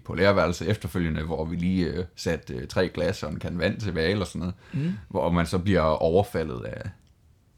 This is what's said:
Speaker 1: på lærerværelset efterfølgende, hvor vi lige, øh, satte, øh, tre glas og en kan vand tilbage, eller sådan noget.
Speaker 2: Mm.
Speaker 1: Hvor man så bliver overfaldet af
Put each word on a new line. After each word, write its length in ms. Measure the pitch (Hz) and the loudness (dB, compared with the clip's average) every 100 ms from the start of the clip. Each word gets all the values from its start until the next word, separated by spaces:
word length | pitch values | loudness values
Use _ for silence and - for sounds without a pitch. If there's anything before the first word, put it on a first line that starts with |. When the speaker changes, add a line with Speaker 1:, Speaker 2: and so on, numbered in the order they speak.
Speaker 1:
på 100 | - | -6
lærerværelset 540 | - 98 98 82 87 82 | 4 4 6 4 2 -2
efterfølgende, 520 | 110 - 95 82 78 | -2 -2 -2 0 0
hvor 220 | 78 80 | -2 -4
vi 120 | 80 87 | -4 -2
lige, 300 | 87 92 80 | 0 2 0
øh, 180 | 73 92 - | -2 -6 -6
satte, 380 | 90 80 - | -4 -4 -4
øh, 120 | 64 - | -10 -4
tre 200 | - 90 | 0 0
glas 340 | - 82 104 | 0 -2 -2
og 80 | 76 | -6
en 60 | - | -6
kan 200 | 80 85 | -6 0
vand 220 | 95 - | 0 0
tilbage, 300 | 104 82 80 | -2 0 0
eller 140 | 104 | 0
sådan 140 | - 82 | -2 -4
noget. 160 | 87 - - | -6 -8 -8
Speaker 2:
Mm. 200 | 135 156 185 - | -4 -2 -4 -6
Speaker 1:
Hvor 220 | 92 76 | -2 2
man 160 | 87 87 | 2 2
så 120 | 95 | 0
bliver 220 | 90 90 | 4 4
overfaldet 840 | 78 78 82 87 - 90 80 62 | 4 4 4 4 2 -2 -4 -6
af 260 | 55 - - - - _ _ _ _ | -8 -10 -10 -14 -20 _ _ _ _